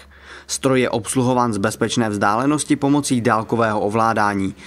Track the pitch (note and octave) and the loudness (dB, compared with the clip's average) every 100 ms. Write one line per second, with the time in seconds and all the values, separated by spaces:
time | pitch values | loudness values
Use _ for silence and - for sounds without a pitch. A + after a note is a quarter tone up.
0 | - - - - - - C3+ C3 B2 A#2+ | -20 -20 -20 -20 -10 -4 0 2 2 -2
1 | G#2 C3 B2 B2+ A#2+ G#2 A2 G#2+ A2+ - | -2 0 2 2 0 0 -2 -2 -2 0
2 | A2+ G#2 G#2 G#2+ C3+ D3+ - C#3+ C#3 C#3+ | 0 0 0 2 0 0 0 0 2 0
3 | C#3 B2+ A2+ A2 G#2+ A#2 A2+ G#2+ G2 A2 | 0 0 2 0 0 -2 0 0 -2 0
4 | A2+ A2 G#2 G2+ F#2+ - | 2 2 0 0 -4 -6